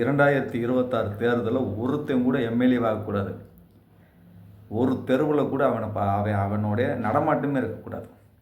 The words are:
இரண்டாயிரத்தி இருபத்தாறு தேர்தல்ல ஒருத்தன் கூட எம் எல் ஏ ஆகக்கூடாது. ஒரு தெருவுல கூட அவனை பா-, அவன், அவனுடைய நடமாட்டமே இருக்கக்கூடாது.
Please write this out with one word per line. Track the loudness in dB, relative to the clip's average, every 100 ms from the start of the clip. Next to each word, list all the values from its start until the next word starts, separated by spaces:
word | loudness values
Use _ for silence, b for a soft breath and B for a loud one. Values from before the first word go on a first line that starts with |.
இரண்டாயிரத்தி | 2 4 4 2 0 -2
இருபத்தாறு | 0 0 0 0 -2 -2
தேர்தல்ல | 0 0 0 -2 -2 -4
ஒருத்தன் | -2 -2 0 0 2
கூட | 2 0
எம் | 2
எல் | 4 4
ஏ | 2
ஆகக்கூடாது. | 0 -2 -2 -2 -6 -14 -20 -20 -20 -20 -20 b b b -20 -20 -20 -8 0
ஒரு | 0 0 0
தெருவுல | 0 2 2 0
கூட | 2 0
அவனை | 0 -2 -2
பா-, | 0 0
அவன், | 0 0
அவனுடைய | 0 0 0 0 0 -2 0
நடமாட்டமே | 0 2 0 0 -2
இருக்கக்கூடாது. | -2 -6 -10 -12 -12 -20 -20 _